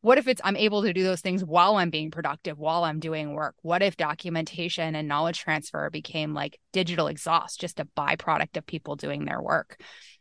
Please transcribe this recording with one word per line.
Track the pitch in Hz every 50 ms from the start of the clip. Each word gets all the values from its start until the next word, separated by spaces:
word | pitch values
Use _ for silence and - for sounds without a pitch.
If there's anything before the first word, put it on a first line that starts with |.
What | - 220 254 285
if | 247 262
it's, | 247 - -
I'm | 190 202 -
able | 214 214 208 208
to | 202 214
do | 175 185 185
those | 185 185 170
things | - 190 180 190 185
while | 156 160 175 175 196 214
I'm | 202 175 170
being | 151 156 156 156
productive, | 156 165 156 165 147 - _ 180 151 147
while | 151 156 160 175 170
I'm | 160 151 156
doing | 151 160 160 156 151 147 147
work? | 151 156 139 - _
What | - 160 170 180 196
if | 202 -
documentation | - 170 147 151 - - 180 165 165 160 - - - 175 170 - - 165 160 156
and | 151 156 147
knowledge | 143 147 160 170 170 -
transfer | - - 156 156 143 - - 151 151 151
became, | 160 156 156 - - 160 151 151 151
like, | 147 147 147 - _ _ _
digital | - 185 185 165 175 165 156
exhaust, | 147 139 147 - 165 165 165 - - - -
just | - 170 - -
a | 151 - _
byproduct | - 143 139 - 165 - - 156 151 147 - - -
of | -
people | - - 151 - - 147
doing | 143 - 143 143 147 147
their | 143 - -
work?" | - - 156 160 - - - - - - - - - - - _